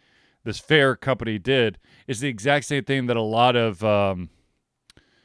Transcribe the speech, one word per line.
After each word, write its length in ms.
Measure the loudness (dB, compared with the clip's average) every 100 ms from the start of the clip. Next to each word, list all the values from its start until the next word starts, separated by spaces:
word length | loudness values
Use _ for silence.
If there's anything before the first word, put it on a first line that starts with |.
| _ _ _ _
this 140 | -10 -10
fair 360 | 0 2 2 0
company 420 | -4 -4 -4 -4
did 400 | 0 2 0 -4 _ _ -10
is 140 | -6
the 80 | -6
exact 380 | -4 0 0 0
same 180 | -4
thing 220 | -2 -2 -2
that 100 | -2
a 60 |
lot 340 | 0 2 4 4
of, 260 | 0 0
um, 480 | 0 2 0 -2 -10 _ _ _ _ _ _ _ _ _